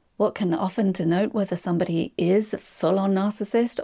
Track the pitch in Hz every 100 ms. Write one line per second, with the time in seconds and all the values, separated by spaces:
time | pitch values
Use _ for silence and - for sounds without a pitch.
0 | _ - 208 - 185 165 185 - 196 185
1 | 165 175 214 226 196 175 190 170 175 165
2 | 175 - 170 196 214 - - - 160 190
3 | 196 190 208 208 202 233 240 -